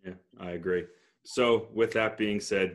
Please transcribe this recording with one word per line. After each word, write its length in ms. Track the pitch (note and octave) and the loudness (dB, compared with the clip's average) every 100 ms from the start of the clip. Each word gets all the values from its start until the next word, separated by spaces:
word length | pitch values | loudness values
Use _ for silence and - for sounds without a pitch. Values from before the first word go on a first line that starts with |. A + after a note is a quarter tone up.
Yeah, 100 | F#2+ F2 _ A#2+ | -16 -16 _ -14
I 100 | F2+ | -10
agree. 360 | F2 F2 F2+ F2 - _ _ | -6 -2 -2 -2 -12 _ _
So 440 | - - B2 A2+ - | -6 2 4 4 2
with 200 | G#2+ A2+ | 0 0
that 260 | A2 A2 - | 2 0 0
being 220 | G#2+ G#2 | -2 -2
said, 340 | - G2 F#2 | 0 0 0